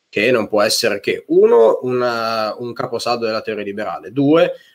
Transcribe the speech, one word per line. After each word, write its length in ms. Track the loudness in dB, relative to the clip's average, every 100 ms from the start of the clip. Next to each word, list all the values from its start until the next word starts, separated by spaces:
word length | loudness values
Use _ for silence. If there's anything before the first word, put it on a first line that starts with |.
| _
che 160 | -2 2
non 160 | 2 0
può 160 | 0
essere 380 | 0 0 -2 -2
che, 240 | -4 -6 0
uno, 520 | 4 6 6 4 2
una, 720 | -2 -2 -2 -2 -2 -2 -4 -6
un 140 | -10
caposaldo 540 | -8 -8 -6 -4 -4 -2
della 140 | -4
teoria 240 | -6 -8
liberale, 480 | -8 -8 -8 -8 -8
due, 400 | -2 2 4 2 -2 _